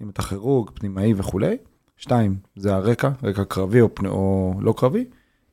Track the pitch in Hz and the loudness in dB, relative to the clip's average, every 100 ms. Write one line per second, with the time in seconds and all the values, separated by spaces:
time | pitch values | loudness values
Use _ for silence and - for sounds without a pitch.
0 | 107 98 101 98 113 135 107 - 104 95 | -14 -8 -6 -4 0 0 0 -6 -8 -2
1 | 104 101 95 87 139 240 - _ _ _ | 0 2 0 0 0 -2 -8 _ _ _
2 | - 123 107 95 - - 98 95 98 120 | -2 2 2 0 -8 -4 -2 0 0 0
3 | 139 135 110 98 98 - 95 117 110 - | 0 -2 -2 -2 -2 -2 2 4 4 2
4 | 98 98 95 95 92 95 101 110 123 190 | -4 0 0 2 0 0 0 2 2 0
5 | 247 - _ _ _ | -4 -10 _ _ _